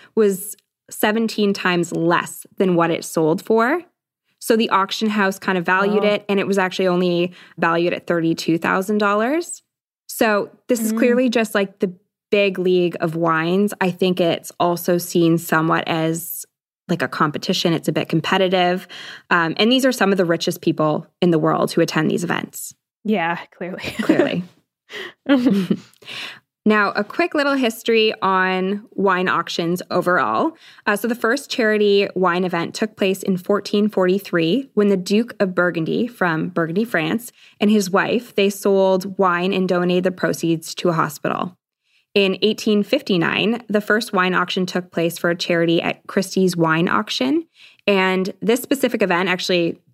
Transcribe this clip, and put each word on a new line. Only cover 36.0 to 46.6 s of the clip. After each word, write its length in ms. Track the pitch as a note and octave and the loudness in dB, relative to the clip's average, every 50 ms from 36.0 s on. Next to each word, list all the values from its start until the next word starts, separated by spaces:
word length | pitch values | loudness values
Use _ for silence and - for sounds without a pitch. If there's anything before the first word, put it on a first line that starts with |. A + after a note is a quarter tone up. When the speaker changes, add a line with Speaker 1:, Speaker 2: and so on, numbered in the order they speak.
| A3+ | -2
Speaker 1:
from 440 | A3+ - - F#3+ F3 D#3+ D#3 E3+ F3 | -4 -2 -2 -2 0 0 0 -2 -4
Burgundy, 360 | F3+ F3 E3 D#3+ E3 G3 A#3 | -2 -2 -2 -2 0 -2 -2
France, 460 | A#3 - E3+ D#3 D#3 F#3 A#3 - - - _ - - _ - | -2 -2 -2 -2 -2 -4 -4 -6 -8 -20 _ -20 -18 _ -2
and 120 | - G#3 | 2 2
his 180 | G#3+ G#3+ G3 F3+ | 4 2 2 2
wife, 460 | F3 F#3+ E3+ - - A#3 A#3+ - - | 0 0 2 2 0 -2 -2 -4 -2
they 160 | - G3 G3 | 0 0 0
sold 680 | G3+ - - G3+ G3 F#3+ F#3+ F#3+ F#3+ F#3 F#3 G3+ F#3+ - | 0 0 0 2 2 4 4 4 2 2 0 -4 -2 0
wine 360 | F#3+ F#3 F3 F3 F3 F#3+ G3 | 0 2 2 0 0 0 0
and 140 | F#3 F#3 F3+ | 0 0 0
donated 360 | F3+ F3 F3 F3+ F3+ F3+ F3+ | 0 0 2 2 0 2 0
the 80 | F#3 | 0
proceeds 640 | F3+ - - E3 E3+ - - E3 E3+ D#3+ E3 - - | -2 -2 -2 -2 -2 -2 0 -2 -2 -2 -4 -8 -10
to 140 | - - F3+ | -4 -2 -2
a 40 | E3 | 0
hospital. 640 | D#3+ D3+ D3+ D3 - - - - - - F#3 - _ _ _ _ _ _ _ _ _ _ _ - | 0 -2 -2 -4 -6 -6 -6 -4 -4 -6 -8 -10 _ _ _ _ _ _ _ _ _ _ _ 0
In 240 | G#3 G3 F#3+ F#3+ - - | 2 2 2 0 0 0
eighteen 400 | G#3+ A3 - - A3+ G#3 G#3 G3+ | -2 0 0 0 0 2 2 2
fifty-nine, 800 | - - B3 - - G#3 F3 E3 D3 - G#2 D#3+ G3+ A#3 A#3+ - - | 0 -2 -2 0 0 0 0 0 0 0 0 0 0 -2 -4 -4 -2
the 140 | G3+ G#3 | -2 -2
first 320 | G#3 - G#3 A3 A3 - - | 0 2 0 0 0 -2 -2
wine 220 | F#3 F3+ F#3 F3+ | 0 0 2 2
auction 320 | F3 F3+ F3+ - F#3+ F#3 F3 | 0 0 0 -2 -2 -2 -2
took 240 | - F3+ F3+ F3+ | -2 -4 -6 -4
place 260 | - - E3 E3+ E3 - | -4 -2 -2 -2 -2 -2
for 140 | - E3+ | -2 -2
a 40 | E3+ | -2
charity 460 | E3+ - - F3 E3+ E3+ E3 E3 E3+ | -2 -2 -2 0 0 2 2 2 0
at 240 | - - - - _ | 0 -2 -4 -6 _
Christie's 500 | - - G3+ F#3 F#3 - F#3+ F#3+ F#3 E3+ | -6 -4 -4 -2 -2 0 2 2 2 2
Wine 320 | E3+ | 2